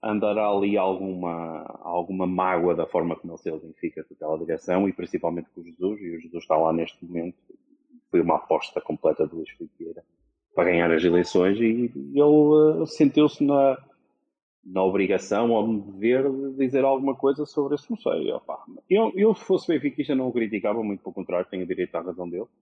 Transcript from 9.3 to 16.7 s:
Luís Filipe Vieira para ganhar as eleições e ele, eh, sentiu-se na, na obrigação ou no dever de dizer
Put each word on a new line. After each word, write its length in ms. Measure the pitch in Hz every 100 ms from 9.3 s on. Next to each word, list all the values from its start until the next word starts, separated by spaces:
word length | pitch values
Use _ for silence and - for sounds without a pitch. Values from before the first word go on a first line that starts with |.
| 82
Luís 120 | 78
Filipe 240 | - 82 _
Vieira 240 | 82 85 _ _ _ _ _ -
para 160 | 87
ganhar 200 | 87 85
as 120 | 82
eleições 560 | 87 87 87 92 90 101
e 320 | 117 113 120 139 139 139
ele, 680 | 147 151 151 151 151 160
eh, 40 | 160
sentiu-se 560 | - 147 147 151 -
na, 340 | 143 139 139 131 - _ _ _ _ _ _ _ -
na 180 | 92
obrigação 680 | 95 98 95 95 - 104 117
ou 160 | 113 110
no 140 | 110 101
dever 300 | 95 110 127 135
de 220 | 135 139 135
dizer 180 | 131